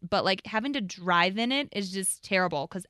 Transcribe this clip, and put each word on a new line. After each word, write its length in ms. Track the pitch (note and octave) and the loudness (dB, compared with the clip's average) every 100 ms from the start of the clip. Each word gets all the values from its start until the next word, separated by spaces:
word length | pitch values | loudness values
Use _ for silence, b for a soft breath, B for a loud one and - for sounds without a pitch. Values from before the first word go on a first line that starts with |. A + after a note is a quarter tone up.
But, 220 | F3 G3 | -2 0
like, 200 | C3+ F#3+ | 2 0
having 280 | - A3 C4 | -2 -4 -2
to 80 | C#4 | -2
drive 580 | F#3+ - F3+ F3 F3+ G3 | -4 -4 2 4 4 2
in 140 | A#3+ | 0
it 160 | C4+ C#4 | 0 -2
is 220 | G#3 F#3+ | -4 -4
just 320 | F#3+ F#3 - | -4 -4 -4
terrible 420 | - F#3+ F#3 D#3 D3 | 0 2 2 0 -4
'cause 180 | F#3+ - | -8 -4